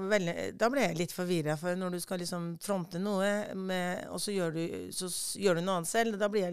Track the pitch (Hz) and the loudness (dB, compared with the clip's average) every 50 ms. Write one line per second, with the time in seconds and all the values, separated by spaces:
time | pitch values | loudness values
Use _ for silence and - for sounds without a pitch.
0 | 190 190 214 208 185 170 175 175 - 98 - 180 214 - 175 277 240 180 170 160 | 2 2 2 2 2 2 0 -2 -4 -4 -2 0 2 2 4 4 2 2 2 0
1 | 175 160 - - 180 180 180 170 147 151 156 156 160 180 180 180 185 180 180 180 | -2 -2 -2 -2 -2 0 0 2 2 0 0 0 0 -2 -2 -2 -2 -2 -2 -4
2 | 170 - 190 180 175 170 180 175 170 170 170 165 - - 202 185 175 170 - 170 | -4 -4 -4 -4 -4 -4 -4 -4 -4 -4 -6 -6 -4 -2 -2 -2 -2 -4 -4 -2
3 | 190 208 208 185 190 202 202 208 208 - - 190 190 190 185 185 180 180 180 - | -2 0 2 2 2 2 2 0 -2 -4 -6 -4 -2 -2 0 0 0 0 -2 -4
4 | - - - 180 - - 208 196 175 165 156 160 165 170 - - 180 185 214 - | -4 -6 -6 -4 -4 -2 0 0 0 0 0 0 -2 -2 -2 -4 -6 -6 -6 -6
5 | 185 180 175 - - - - - 196 196 175 165 175 190 190 175 165 - - 226 | -6 -4 -4 -4 -4 -4 -2 2 4 6 6 6 4 2 0 0 0 2 2 2
6 | 233 226 214 190 208 208 202 214 190 175 | 4 2 2 2 2 2 2 2 2 2